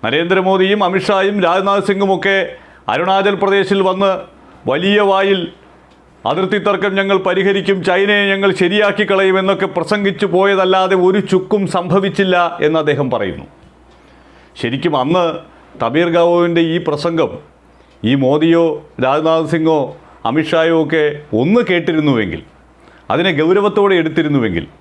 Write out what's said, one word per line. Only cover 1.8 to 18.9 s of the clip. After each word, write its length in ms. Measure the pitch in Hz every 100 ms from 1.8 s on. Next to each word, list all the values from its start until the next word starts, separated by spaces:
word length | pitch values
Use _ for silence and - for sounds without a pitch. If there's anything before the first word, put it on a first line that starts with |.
| 196
സിംഗുമൊക്കെ 500 | 196 196 190 196 196 180 - - - -
അരുണാചൽ 460 | 123 180 196 196 202
പ്രദേശിൽ 460 | 196 196 190 196
വന്ന് 300 | 190 190 196 185 - - - - -
വലിയ 320 | 139 190 208
വായിൽ 380 | 202 190 190 190 165 - - - _ _ _ _ 110
"അതിർത്തി 260 | 156 190 202
തർക്കം 340 | 208 196 196 196
ഞങ്ങൾ 220 | 196 196
പരിഹരിക്കും, 600 | 190 185 190 196 190 196
ചൈനയെ 400 | 175 180 202 208 202
ഞങ്ങൾ 180 | 196 196
ശരിയാക്കി 520 | 190 175 208 202 202 202
കളയും" 320 | 196 190 190
എന്നൊക്കെ 260 | 190 190 190
പ്രസംഗിച്ചു 600 | 175 165 208 202 190 202
പോയതല്ലാതെ 680 | 180 196 196 185 185 185 190
ഒരു 240 | 180 196 196
ചുക്കും 320 | 185 185 208 190
സംഭവിച്ചില്ല 680 | 185 175 185 190 - 190 180 170 170
എന്ന് 180 | 151 160
അദ്ദേഹം 280 | 151 139 131
പറയുന്നു. 340 | 117 101 - - - - _ - - - - - - - -
ശരിക്കും 320 | 120 135 165 147
അന്ന് 240 | 131 180 170 156 - - - -
തബീർ 260 | 117 143 175
ഗാവോവിൻ്റെ 520 | 170 170 175 175 170
ഈ 160 | 165 165 156
പ്രസംഗം 440 | 147 170 165 143 - - _ _ _ _ _
ഈ 100 | 110 139
മോദിയോ 480 | 131 147 160 170 165 151 -